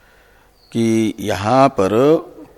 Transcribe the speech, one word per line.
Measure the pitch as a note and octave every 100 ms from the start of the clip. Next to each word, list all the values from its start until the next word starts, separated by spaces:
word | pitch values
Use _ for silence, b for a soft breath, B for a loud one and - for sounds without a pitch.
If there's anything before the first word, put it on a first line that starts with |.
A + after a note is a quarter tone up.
| b b b b b _ _
कि | A#2 A2+ A2+ A2 -
यहां | G2 F#2 G#2 C3 C3+
पर | A#2 F#2+ A2 C#3+ E3 - - -